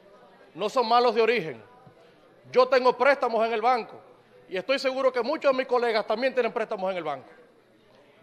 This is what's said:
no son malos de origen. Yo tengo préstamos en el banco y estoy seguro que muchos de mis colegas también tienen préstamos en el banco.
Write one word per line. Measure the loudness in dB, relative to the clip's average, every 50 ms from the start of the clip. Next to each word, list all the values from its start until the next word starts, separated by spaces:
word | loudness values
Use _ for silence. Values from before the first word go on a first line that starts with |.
| _ -20 -20 -20 -20 -20 -20 -20 -20 -20 -10
no | -8 -8 -4
son | -2 -2 0
malos | 2 4 4 4 4 2
de | 2 2
origen. | 2 2 0 -2 -6 -10 -14 -18 -20 -20 -20 -20 -20 -20 -20 -20 -20 -20 _ _ _ _ _ -20 -2 2
Yo | 2 2 4
tengo | 2 2 4 2 2
préstamos | 4 4 2 2 2 0 -2 0 0 0
en | 0 -2
el | 0 0
banco | 0 0 0 -2 -6 -14 -20 -20 -20 -20 -20 _ _ _ -20 -16 -10
y | -8
estoy | -6 -4 -2 -2 -2
seguro | -2 -2 -2 0 0 0
que | 0 0 -2
muchos | -4 -4 0 0 0
de | 0
mis | 0 0
colegas | 0 0 0 0 0 0 -2 -2
también | -2 -2 -2 -2 0 0
tienen | 0 -2 -2 -2
préstamos | -4 -4 -4 -6 -6 -4 -4
en | -4 -4
el | -6
banco. | -6 -8 -8 -10 -16 -20 -20 -20 _ _ _ _ _ _ _ _ _ _ _ _ _ _ _